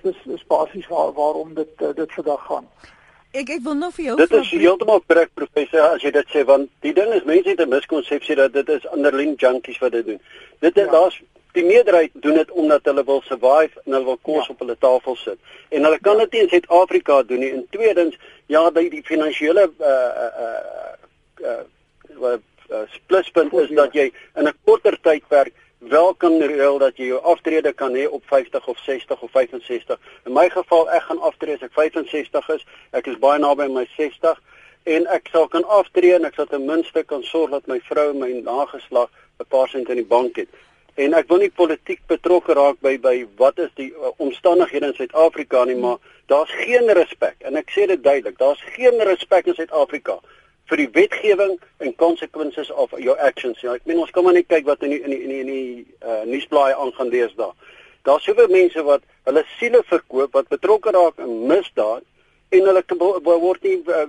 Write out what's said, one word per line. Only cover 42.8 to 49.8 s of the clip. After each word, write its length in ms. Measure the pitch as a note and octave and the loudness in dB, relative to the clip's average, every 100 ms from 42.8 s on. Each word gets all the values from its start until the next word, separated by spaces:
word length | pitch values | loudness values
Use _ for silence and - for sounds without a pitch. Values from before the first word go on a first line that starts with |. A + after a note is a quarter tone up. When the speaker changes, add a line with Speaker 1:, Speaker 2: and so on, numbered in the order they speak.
Speaker 3:
by, 180 | C3+ C3+ | -2 0
by 280 | C3 B2+ A2+ G2+ | 0 -2 -4 2
wat 220 | C3 - | 2 2
is 120 | D#3 | -6
die, 180 | - C3+ | -8 -14
eh, 160 | D#3+ C3 - | -10 -10 -6
omstandighede 680 | C#3+ A#2 F3+ F3 E3+ C#3+ C#3+ | -6 0 2 2 2 -2 -6
in 80 | |
Suid-Afrika 680 | - B2+ D#3 D#3+ D#3+ C#3 B2+ | -6 -4 2 2 2 -2 0
nie, 120 | B2+ B2+ | 0 -2
maar 200 | B2 B2 _ _ _ | -4 -4 _ _ _
daar's 220 | C#3 D#3 | 0 0
geen 380 | - - A#3+ A#3 | -6 0 2 4
respek, 420 | F3+ D#3 - - - | 4 2 -2 -6 -6
en 160 | - D#3+ | -8 -8
ek 140 | - | -4
sê 160 | F#3+ G3+ | -2 0
dit 160 | F3 | 2
duidelik, 360 | C#3 C#3 G#2 - | 2 2 -2 -2
daar's 220 | C3+ D3 | 0 0
geen 380 | - - B3 A#3+ | -8 0 2 2
respek 440 | G3+ F3 - F#3 F3 | 0 -2 0 0 0
in 80 | |
Suid-Afrika 640 | F3 D#3+ D#3 | -4 -4 -2